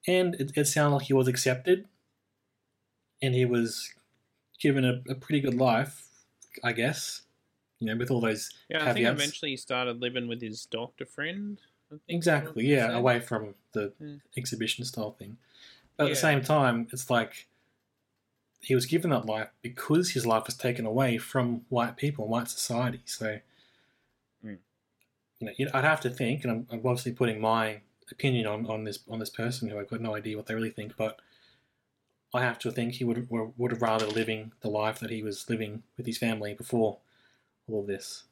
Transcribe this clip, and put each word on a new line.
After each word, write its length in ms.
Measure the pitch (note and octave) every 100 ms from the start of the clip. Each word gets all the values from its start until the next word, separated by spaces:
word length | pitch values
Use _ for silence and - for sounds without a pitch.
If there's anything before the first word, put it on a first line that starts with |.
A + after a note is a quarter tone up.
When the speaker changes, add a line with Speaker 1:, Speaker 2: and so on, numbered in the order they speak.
| -
Speaker 1:
And 280 | F#3 F3+ F3
it, 160 | C#3 -
it 100 | D3
sounded 300 | - D3 C#3+
like 120 | C3+
he 60 |
was 140 | C3+ B2+
accepted, 600 | B2+ C3 B2+ - F#3 - _ _ _ _ _ _ _ _ _ _ _ _ _
and 140 | C3+ B2+
he 100 | B2
was 480 | A#2+ A#2 - - - _ _ _ _ _ -
given 240 | D3 C3+
a, 180 | B2+ B2 -
a 80 | C3
pretty 240 | - D3+
good 140 | C3+
life, 520 | B2 C3 A2+ C#3+ - - _ _ _ - -
I 100 | A#2+
guess, 480 | A#2 A#2+ D3 - - _ _ _ _ _ _
you 80 | A2+
know, 80 | A2+
with 160 | B2
all 80 | B2+
those 320 | A2+ G#2+ - - _
Speaker 2:
Yeah, 140 | D#3+
I 40 | C#3+
think 180 | A#2 A#2
Speaker 1:
caveats. 160 | C#3+
Speaker 2:
eventually 300 | C#3+ - D3+
he 60 | C3
started 440 | - B2+ B2 A#2+
living 260 | B2 B2+ A#2+
with 140 | A#2
his 240 | A#2 G#2+ -
doctor 400 | A2+ A#2+ _ C3+
friend. 560 | - D3+ F#3+ G#3 G3+ _ _ _
I 60 | D3+
think 60 |
is 0 | -
what 80 | E3+
Speaker 1:
Exactly, 480 | E3 D3+ D3+ A#2
Speaker 2:
they 100 | B2
Speaker 1:
yeah, 140 | C#3+ A#2
Speaker 2:
said. 80 | A#2
Speaker 1:
away 240 | B2 A#2+
from 340 | A#2+ A2+ G#2+ - _
the 220 | G#3+ G3+ -
Speaker 2:
Yeah. 140 | D3+ C#3+ _ -
Speaker 1:
exhibition 480 | B2+ A2+ A2+ -
style 280 | B2 - G#2+
thing. 260 | - G2+ A2 _ _ - - _ -
But 100 | D3
at 20 |
the 80 | C#3+
Speaker 2:
Yeah. 60 |
Speaker 1:
same 200 | D#3+ C#3+
time, 460 | C3+ D#3 C3 A#2 A#2
it's 180 | B2 -
like 380 | A#2+ A2 - - _ _ _ _ _ _ _ _ _ _ _
he 160 | - C3
was 100 | -
given 260 | E3 E3+
that 140 | B2+ G#2+
life 240 | A2 G#2+ _
because 500 | A#2 A#2+ - D#3 F3+
his 140 | C3 A#2
life 200 | A2+ A2
was 120 | -
taken 280 | B2+ A#2+ A2+
away 320 | A2+ C3+ A#2
from 480 | - C3+ A#2+ A#2 -
white 260 | B2 A#2+ -
people 300 | C#3+ C#3+ G#2+
and 60 |
white 180 | A#2 B2
society. 520 | - - A#2+ B2+ - -
So 340 | - A2 G#2+ _ _ _ _ _ _ _ _ _ _ A2 F#2+ _ _ _ _ _ _ _ _
you 80 | A2
know, 240 | - C#3
I'd 100 | C3+
have 180 | D3 D3+
to 80 | B2
think, 340 | B2+ A#2+ C#3
and 80 | B2+
I'm, 160 | A2+ A#2
I'm 80 | A#2
obviously 340 | B2 B2 B2
putting 260 | A#2 A#2+ G#2+
my 420 | A2 A2+ A2 G#2 _ _ -
opinion 360 | - C#3 B2 G#2+
on, 180 | G#2+ A2+
on 160 | A2
this, 160 | G#2+ G2+ -
on 100 | A2+
this 100 | A2
person 400 | - A2+ B2 A2+
who 100 | G#2
I've 100 | G2+
got 120 | A2+
no 140 | A#2 G#2+
idea 200 | G#2+ G#2
what 120 | G#2+
they 80 | A2
really 140 | A2+
think, 280 | - G#2+ -
but 220 | A2 - _ _ _ _ _ _ _ _ _ _ _
I 80 | B2
have 180 | B2 A#2+
to 120 | A#2+
think 240 | A2 A#2 B2+
he 80 |
would, 260 | B2 A#2 B2
would, 240 | A#2 A2 A#2+
would 140 | B2
have 100 | A2+
rather 240 | A2+ A2 G#2+
living 460 | A2 A2+ A2 A2 -
the 80 | G#2+
life 300 | G#2+ G#2+ A2
that 100 | A2+
he 140 | A2+
was 260 | G#2+ G2 -
living 340 | A2+ G#2+ G#2+ - -
with 80 | B2
his 120 | A#2
family 360 | A#2 A2 G#2
before 440 | G2+ - A#2+ A2 - _ _ _ _ _ _ -
all 140 | A2
of 60 | G2+
this. 380 | F#2+ - - -